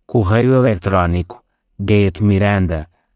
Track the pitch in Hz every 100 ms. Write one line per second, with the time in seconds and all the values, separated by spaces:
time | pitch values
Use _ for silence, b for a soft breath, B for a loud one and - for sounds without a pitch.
0 | - 123 95 110 123 131 123 98 98 95
1 | 87 87 87 - _ _ _ - 101 104
2 | 98 - 104 98 101 101 90 80 76 _
3 | _